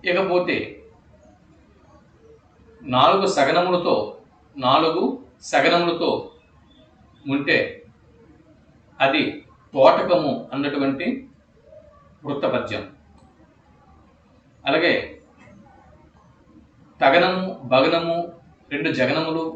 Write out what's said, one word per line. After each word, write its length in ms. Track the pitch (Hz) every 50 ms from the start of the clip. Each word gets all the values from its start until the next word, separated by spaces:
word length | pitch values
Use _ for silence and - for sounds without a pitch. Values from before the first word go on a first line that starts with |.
| - 180
ఇకపోతే 480 | 175 185 196 170 175 175 175 165 - - - - - - - - - - _ - - - _ - - _ _ _ - _ _ _ _ _ _ - - - _ _ _ _ _ - - _ _ _ _ _ - - - -
నాలుగు 440 | - 139 127 127 139 160 190 196 185
సగనములతో, 680 | - - 147 139 - 226 175 180 180 180 175 170 170 - 107 104 107 - - - _ _ _ _ _ _
నాలుగు 460 | 285 127 123 139 156 160 160 - - - - - - - - _ _
సగనములతో 720 | - - - 143 - 170 180 170 170 170 170 - 170 160 - - - - - - _ _ _ - _ _ _ _ - _ _ _ - _ _ _ -
ఉంటే 320 | 139 135 143 147 165 151 - - - - - - - _ _ _ _ _ _ - - - _ _ _ - _ _ _ _ _ _ _ _ -
అది 240 | 131 139 - 151 123 - - - - - - _ _ _ -
తోటకము 580 | 143 135 - - - - - 175 165 151 139 120 117 120 - 127
అన్నటువంటి 540 | 139 143 143 139 139 139 135 127 127 127 117 127 - - - _ _ _ _ _ _ _ - - - - - - - _ - - _ 143
వృత్తపద్యం. 580 | 135 - - - - 127 123 - 104 107 - - - - _ _ _ - - - - _ _ - _ _ _ _ _ _ _ _ _ - _ _ _ _ _ _ _ _ _ _ _ _ _ -
అలాగే 260 | 139 143 160 170 165 123 98 - - - - - _ _ - - - - - - - - - - - 605 - - - _ - _ - _ _ _ _ - - - _ _ _ - - - -
తగనము, 440 | - - 175 175 175 180 180 185 185 - - - 135 120 127
భగనము, 440 | 135 147 165 170 170 170 170 170 170 170 - - - - - - _ _ _
రెండు 180 | 143 147 165 165 - 131
జగనములు 440 | 127 135 147 160 165 165 160 165 160 160 160